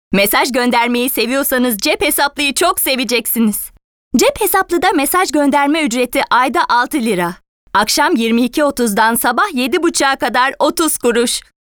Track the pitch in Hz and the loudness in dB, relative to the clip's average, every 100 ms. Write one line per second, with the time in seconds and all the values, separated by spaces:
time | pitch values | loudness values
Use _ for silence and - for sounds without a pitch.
0 | _ 196 202 262 294 247 247 240 233 240 | _ 0 2 2 0 0 2 2 0 0
1 | 254 - 233 269 277 247 247 208 311 381 | -2 -2 -2 -2 0 0 0 0 -2 0
2 | 302 - 277 277 285 - 359 381 302 254 | 0 0 -2 -2 -2 0 0 0 -2 -2
3 | 220 233 220 233 220 - - - _ _ | -2 -2 -2 0 0 -2 -10 -16 _ _
4 | _ 240 480 571 392 381 381 339 359 359 | _ 2 2 0 0 0 0 0 0 0
5 | 269 370 370 302 285 285 285 320 294 240 | 0 0 0 2 2 2 2 0 -2 -2
6 | 247 269 - 233 269 339 - 240 254 302 | -2 -2 0 0 2 0 0 0 0 -2
7 | 233 185 175 175 _ _ _ 190 214 - | -2 -2 -2 -6 _ _ _ -2 0 2
8 | 294 277 226 233 247 311 285 277 240 202 | 2 2 2 2 0 0 0 0 -2 2
9 | 226 240 254 247 403 269 254 359 339 339 | 2 2 0 0 -2 -2 -2 0 0 0
10 | 277 269 302 254 262 269 294 339 311 - | -2 0 -2 0 0 0 -2 0 -2 0
11 | 240 233 240 - - _ _ | 0 0 0 -4 -8 _ _